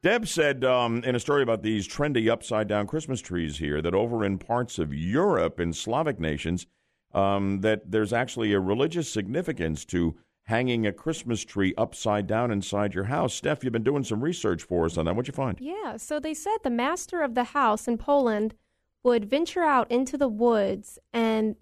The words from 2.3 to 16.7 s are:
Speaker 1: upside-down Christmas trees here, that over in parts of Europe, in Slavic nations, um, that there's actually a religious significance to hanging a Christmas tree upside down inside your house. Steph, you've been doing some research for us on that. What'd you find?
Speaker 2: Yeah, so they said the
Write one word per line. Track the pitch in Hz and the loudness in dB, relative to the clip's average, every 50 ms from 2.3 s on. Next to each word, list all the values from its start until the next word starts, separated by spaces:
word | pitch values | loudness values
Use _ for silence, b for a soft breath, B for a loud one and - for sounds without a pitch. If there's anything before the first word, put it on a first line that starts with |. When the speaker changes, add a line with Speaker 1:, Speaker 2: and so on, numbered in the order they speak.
Speaker 1:
upside-down | 113 107 - - 117 107 107 101 104 104 101 | 2 2 -2 -2 -2 -2 0 0 0 -2 -2
Christmas | 95 - 156 156 - 131 117 | -2 -4 -6 -4 -4 -6 -6
trees | - - 90 87 85 78 73 71 | -6 -4 -4 -2 -2 -2 -4 -4
here, | 80 73 73 73 78 | -2 -2 -2 0 0
that | 87 87 | 2 2
over | 98 110 117 120 113 107 | 2 0 0 0 -2 0
in | 98 98 90 | 0 -2 -4
parts | - - 117 120 123 113 - - | -2 -2 -2 -2 -2 -4 -4 -4
of | 82 73 | -4 -4
Europe, | 69 73 80 90 104 143 185 208 175 107 85 82 - - | -4 -4 -4 0 0 2 2 2 2 2 2 0 0 -2
in | 87 85 | -2 -2
Slavic | 82 - - 107 117 139 160 156 120 95 | -2 -4 -4 -4 -2 -2 0 -2 -2 -2
nations, | 82 80 76 73 - 82 87 87 - _ _ _ _ _ _ _ _ _ - | -2 -4 -4 -2 -2 -2 -4 -4 -4 _ _ _ _ _ _ _ _ _ 0
um, | - 98 98 101 98 101 98 98 98 | 0 2 2 2 0 0 -2 -2 0
that | 95 110 110 104 - 90 | 2 2 0 0 -2 -2
there's | 95 110 107 98 | 0 0 0 2
actually | 117 117 127 120 - 120 113 107 104 | 0 -2 -2 -2 -2 -2 0 2 2
a | 98 | 2
religious | 92 92 104 117 139 160 160 175 156 | 2 2 0 0 0 0 0 -4 -6
significance | - - 107 101 95 123 160 180 165 147 110 87 80 78 73 - | -2 -2 -4 -4 -2 -4 -4 -4 -4 -4 -2 -2 -2 -2 -4 -6
to | - - 87 85 82 80 b b b b b b | -4 -2 0 0 0 -2 b b b b b b
hanging | - 113 117 127 127 120 117 110 | -2 -2 0 0 0 0 0 0
a | 104 | -2
Christmas | 98 - - 160 160 160 - 120 117 104 - | -2 -4 -6 -6 -6 -6 -4 -4 -4 -4 -4
tree | - - 101 98 92 90 | -6 0 0 2 2 2
upside | - 113 120 - - - 110 104 104 101 | 0 -2 -2 -2 -6 -2 0 0 0 0
down | 90 107 113 123 120 | 0 0 0 0 0
inside | 107 98 92 - - 101 104 104 92 | 0 -2 -2 -2 -2 0 0 0 -2
your | 90 98 | -4 -4
house. | 101 131 160 175 127 - | -2 0 0 0 0 -2
Steph, | - - - 151 - - | -2 -2 -2 -2 0 -2
you've | 127 | -2
been | 113 117 110 | -2 0 0
doing | 135 143 143 131 | 2 2 0 0
some | - 110 107 | -2 -2 -2
research | 123 160 175 170 - 110 90 80 - | 0 -2 -4 0 0 0 0 0 -2
for | _ 90 87 82 | _ 0 2 2
us | 82 85 | 2 0
on | 87 80 | 0 0
that. | 82 87 | 0 0
What'd | 110 127 | 0 -2
you | 139 135 | -4 -4
find? | - 135 127 92 - | -4 -4 -4 -4 -6
Speaker 2:
Yeah, | 254 294 349 415 415 277 - | -6 -8 -8 -6 -8 -8 -8
so | 226 - - 302 302 | -10 -8 -6 -6 -4
they | 269 311 311 | -4 -6 -8
said | 302 - 392 427 427 - | -6 -4 -4 -4 -2 -2
the | 269 | -2